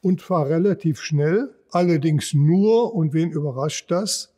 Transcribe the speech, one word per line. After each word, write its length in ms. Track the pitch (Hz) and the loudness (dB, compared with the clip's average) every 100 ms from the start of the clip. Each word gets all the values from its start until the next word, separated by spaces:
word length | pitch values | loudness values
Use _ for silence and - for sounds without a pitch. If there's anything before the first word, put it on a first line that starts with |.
Und 200 | 190 185 | 0 -2
zwar 280 | - 180 139 | 0 -2 0
relativ 520 | 160 196 190 165 143 | 0 0 0 -2 -4
schnell, 540 | - 151 147 185 269 - _ | -2 0 2 0 -2 -10 _
allerdings 640 | 175 180 165 156 151 - | 0 2 2 2 0 0
nur, 600 | 147 147 180 208 226 240 | 2 2 4 4 2 2
und 180 | 226 156 | -2 -2
wen 180 | 156 170 | 0 -2
überrascht 600 | 151 147 127 147 - - | -2 -6 -4 -6 -6 -4
das 420 | 170 202 - - | -4 -2 -6 -10